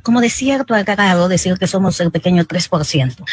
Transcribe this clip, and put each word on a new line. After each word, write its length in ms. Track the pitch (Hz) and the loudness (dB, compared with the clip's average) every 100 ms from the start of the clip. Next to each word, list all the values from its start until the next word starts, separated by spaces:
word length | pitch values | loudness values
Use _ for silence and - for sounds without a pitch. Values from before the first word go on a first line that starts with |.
como 180 | - 240 | 0 2
de 100 | 233 | 2
cierto 440 | - 262 269 269 | 0 -2 -2 0
agrado 540 | 220 202 202 202 180 180 | -2 0 0 2 2 2
decir 300 | 175 185 180 | 0 0 -2
que 80 | 185 | -2
somos 320 | 190 185 165 | 0 0 0
el 120 | 170 | -2
pequeño 320 | 160 180 180 | -2 2 2
tres 240 | 165 180 - | 2 -2 -2
por 160 | 170 | -2
ciento. 400 | 151 151 127 123 - | 0 0 -2 -4 -10